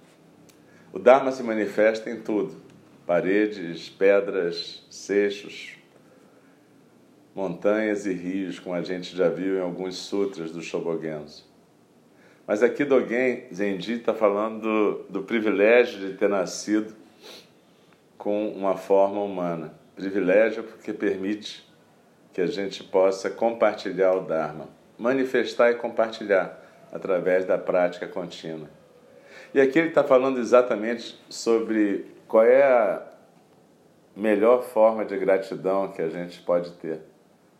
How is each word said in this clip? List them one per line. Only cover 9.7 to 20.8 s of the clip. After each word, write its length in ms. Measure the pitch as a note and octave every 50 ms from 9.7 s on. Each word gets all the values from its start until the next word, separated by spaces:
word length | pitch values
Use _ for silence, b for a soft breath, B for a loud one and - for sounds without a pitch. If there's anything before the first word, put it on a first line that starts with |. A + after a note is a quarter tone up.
| E2+ F2 F#2 F#2 F2
sutras 560 | - - - G2 G2+ G2 F#2+ - E2 E2 E2
do 100 | E2 E2+
Shobogenzo. 880 | E2 - - E2+ E2 E2+ E2 D#2 D#2+ D#2 D#2 D2+ D2+ D2+ - - - _ _ _ _ _ _ _ _ _ _ _ _ _ b b b b b b b b
Mas 140 | G#2 G#2 A#2+
aqui 200 | A#2 - - C#3+
Dogen 600 | C3+ C3+ A#2+ G2 F#2+ A2+ B2 C3 B2+ A#2 - - - F2+
Zenji 460 | F2+ G2+ G2+ F#2+ F2+ F2 G#2 A#2+ A#2
tá 120 | - A2+
falando 480 | G#2+ - A2+ G2+ G2+ G2+ G#2+ A2+ A2+ G#2+
do, 440 | G#2+ A2 G#2+ G#2+ G#2 F#2+ - - - -
do 140 | F#2 G2
privilégio 800 | - - A2+ A#2 G#2+ G#2+ F#2+ F#2+ G2+ A2 A#2+ B2 A#2 - G#2 G2
de 160 | F#2+ F#2+ F#2+
ter 120 | - G#2 G2
nascido 680 | G2+ F#2+ F2 F2 - - - G#2 G#2 A2 G#2+ - - - B B B B B B B B B B B _ _ _ _ _ _ _ _ _ _ _ _ -
com 300 | - G#2 G#2 G#2+ G#2+ G#2
uma 280 | - F#2+ G2 F#2+ F#2
forma 460 | - - - G2 G2 G2 G2 G2+ G#2
humana. 500 | G2+ G2+ F#2+ F2+ F2 F2 E2+ E2 D#2 D#2+ - - _ _ _
Privilégio 720 | - F#2+ F#2+ F#2+ G#2 F2+ F2+ F#2+ G#2+ A2+ A2 - A2+ A2
porque 280 | - - -